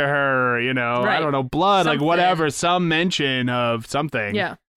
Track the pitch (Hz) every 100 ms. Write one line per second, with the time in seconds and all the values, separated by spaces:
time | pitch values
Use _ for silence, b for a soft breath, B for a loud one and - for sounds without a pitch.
0 | 143 143 139 131 127 120 123 131 120 120
1 | 208 180 156 139 127 147 190 196 160 147
2 | 151 170 180 170 151 - 175 180 175 160
3 | 180 - 139 127 123 123 120 117 - 139
4 | 156 120 104 202 170 - _